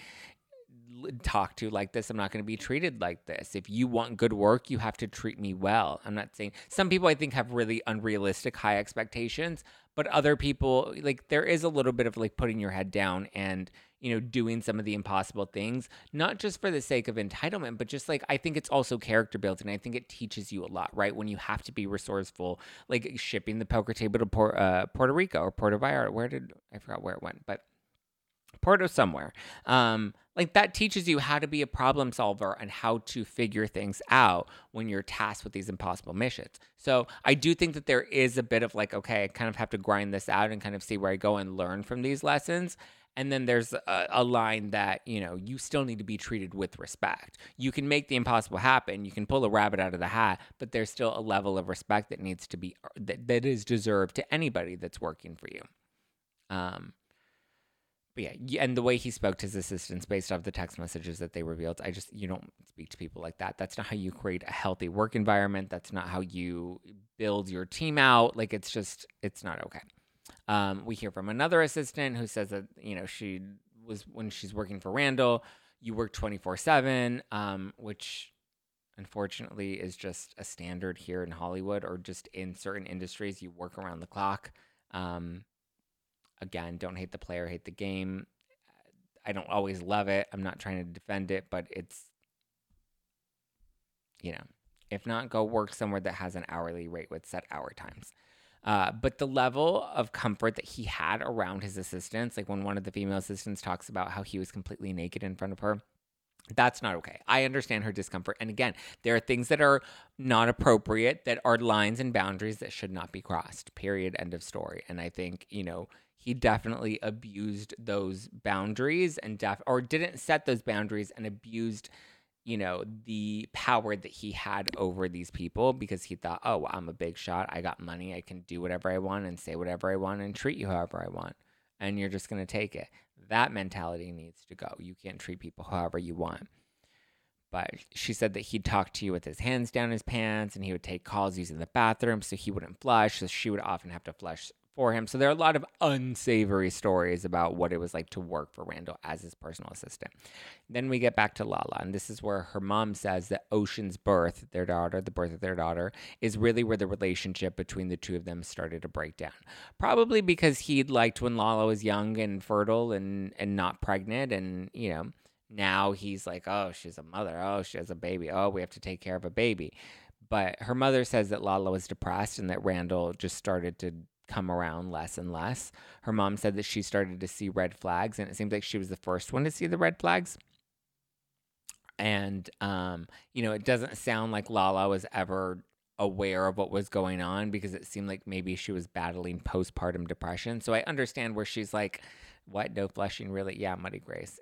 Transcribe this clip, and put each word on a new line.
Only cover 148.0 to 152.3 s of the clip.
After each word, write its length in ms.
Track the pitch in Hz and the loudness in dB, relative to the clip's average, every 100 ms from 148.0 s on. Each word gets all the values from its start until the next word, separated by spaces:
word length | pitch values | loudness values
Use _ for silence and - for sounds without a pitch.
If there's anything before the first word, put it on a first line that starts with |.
| 85 | -6
to 100 | 95 | -8
work 320 | 87 85 73 | -4 -6 -6
for 100 | - | -10
Randall 340 | 87 78 87 85 | -10 -10 -10 -10
as 200 | 80 82 | -8 -10
his 100 | 87 | -10
personal 380 | - 78 82 - | -14 -12 -12 -12
assistant. 400 | - - - - _ - - - - - | -14 -14 -14 -14 _ -20 -18 -18 -20 -8
Then 180 | 120 131 | -4 0
we 120 | 127 | 4
get 180 | 120 113 | 4 6
back 180 | 104 - | 4 2
to 80 | |
Lala, 360 | 110 50 50 50 | -2 -2 -2 -4
and 120 | 92 | -4
this 160 | 98 - | -4 -6
is 140 | 107 | -6
where 200 | 104 | -2